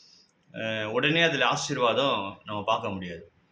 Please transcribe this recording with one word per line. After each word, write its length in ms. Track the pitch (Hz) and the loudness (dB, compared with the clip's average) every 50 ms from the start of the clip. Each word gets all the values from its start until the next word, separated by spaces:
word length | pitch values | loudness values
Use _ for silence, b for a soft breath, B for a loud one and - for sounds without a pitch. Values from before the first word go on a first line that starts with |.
| B B B B B B _ _ _ _ - | B B B B B B _ _ _ _ -10
அ, 360 | 117 113 110 110 110 107 107 | -8 -6 -4 -4 -4 -4 -2
உடனே 300 | 113 127 143 151 160 165 | 0 0 2 2 4 4
அதுல 260 | 170 165 147 135 123 | 4 4 4 4 2
ஆசீர்வாதம் 960 | 120 135 147 - - 143 127 123 117 110 120 139 139 120 107 98 98 101 - - | 2 2 0 -2 -4 0 2 2 2 4 4 2 2 0 0 -2 -6 -10 -12 -10
நம்ம 200 | 110 107 104 101 | -8 -8 -4 0
பார்க்க 240 | 110 113 113 113 107 | 0 0 0 0 -4
முடியாது. 420 | 98 92 92 87 87 85 - - _ _ _ _ | -6 -6 -8 -8 -10 -12 -14 -18 _ _ _ _